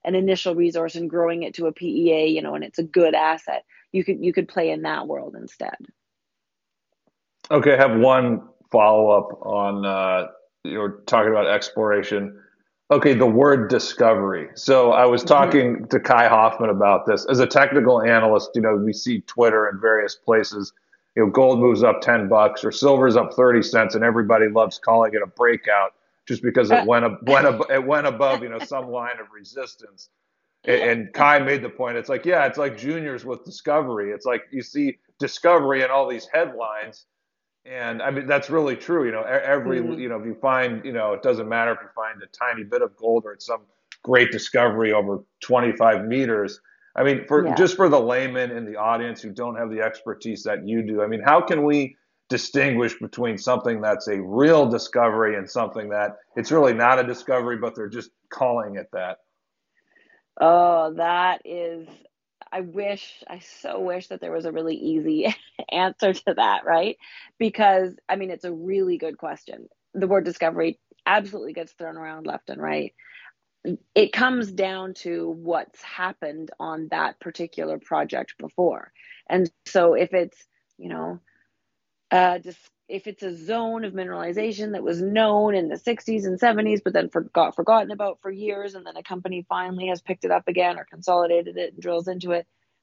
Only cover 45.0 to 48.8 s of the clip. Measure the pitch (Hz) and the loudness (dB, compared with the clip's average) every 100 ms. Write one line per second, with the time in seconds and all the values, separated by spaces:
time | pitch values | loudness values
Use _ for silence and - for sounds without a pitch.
45 | 101 98 - _ - 123 120 110 113 110 | 0 -6 -10 _ -2 0 2 2 4 2
46 | 107 127 127 110 98 - _ _ _ - | 0 -2 -2 -2 -4 -8 _ _ _ -2
47 | 135 131 - 147 165 - 180 180 185 143 | 0 0 0 0 2 2 2 4 4 4
48 | 117 123 131 127 123 117 110 107 | 2 -2 -2 -4 -6 -6 -10 -4